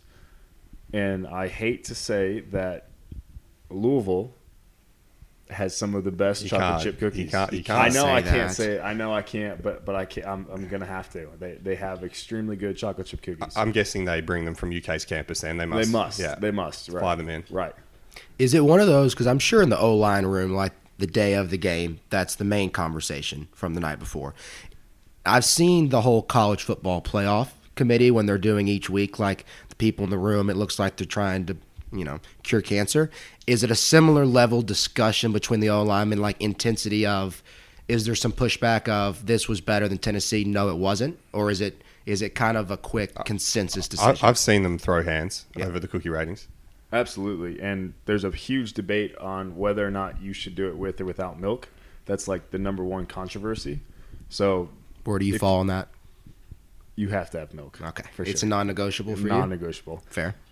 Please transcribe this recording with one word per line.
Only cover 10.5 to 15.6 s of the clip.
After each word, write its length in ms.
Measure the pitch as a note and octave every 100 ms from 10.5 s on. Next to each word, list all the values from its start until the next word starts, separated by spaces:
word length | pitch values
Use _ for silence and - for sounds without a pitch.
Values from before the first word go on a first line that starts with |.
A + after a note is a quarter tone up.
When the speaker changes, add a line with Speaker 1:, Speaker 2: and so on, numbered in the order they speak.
Speaker 1:
I'm 160 | F#2+ F#2
gonna 180 | G2 F#2+
have 240 | F#2+ F2+
to. 160 | F2+ D#2 D#2+
They, 140 | F2+ D2+
they 140 | F#2+
have 300 | F#2 G2 F#2
extremely 500 | F2+ - - A2+ A2
good 220 | G2 G2+ F#2
chocolate 320 | G#2+ F#2 F2+
chip 120 | -
cookies. 360 | - E2 - -
Speaker 2:
I, 40 |
I'm 100 | A2
guessing 320 | G#2+ G2+ G2+
they 160 | F2+ E2
bring 240 | D#2+ F2
them 100 | E2
from 160 | E2 F2+
U 100 | E2+
K's 240 | - D#2+
campus, 380 | - D#2+ D2 E2+
and 160 | D#2+ E2+